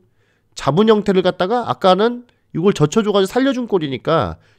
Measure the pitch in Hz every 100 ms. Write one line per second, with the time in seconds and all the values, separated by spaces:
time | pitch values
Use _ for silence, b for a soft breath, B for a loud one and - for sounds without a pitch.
0 | _ _ _ _ _ - - 156 220 214
1 | 208 185 180 175 185 247 220 - 190 185
2 | 226 240 - _ _ 151 196 180 151 220
3 | 208 196 190 247 269 254 233 196 151 123
4 | 139 160 92 78 _